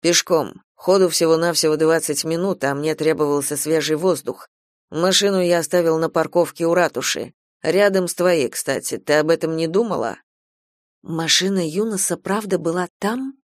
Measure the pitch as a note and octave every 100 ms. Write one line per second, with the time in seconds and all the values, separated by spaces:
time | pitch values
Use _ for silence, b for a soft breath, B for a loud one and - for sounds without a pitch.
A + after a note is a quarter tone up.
0 | E3+ F3 - E3 A2 - _ _ - F#3+
1 | F3+ D#3+ E3 D#3+ E3+ D#3+ D#3+ D3+ D#3+ E3
2 | - C#3+ D#3 E3 F#3+ F#3 C3+ C#3 D#3 D#3
3 | D#3 D#3 D3 C#3+ C#3+ D3 D#3 D#3+ C#3+ D#3
4 | F#3 D#3 - - - _ _ _ _ D#3
5 | F3+ - G3+ F#3+ F3 F3 D#3+ F3+ E3 D#3+
6 | D#3+ E3 D#3 F3 E3 - E3 F3 E3+ -
7 | B2+ - - _ _ _ - F3 G3+ F#3+
8 | F3+ - F3+ E3+ C3 - - C3 - G#2+
9 | - D3 D#3 E3 D#3+ D#3+ E3 F3+ A#3 E3+
10 | A2+ G#2+ _ _ _ _ _ _ _ _
11 | - D#3+ D#3+ - F#3 G3 E3 E3 A3+ G3
12 | - F3 - G3+ G#3 F#3 E3 F3 F3+ _
13 | G3 B3 C4+ C4+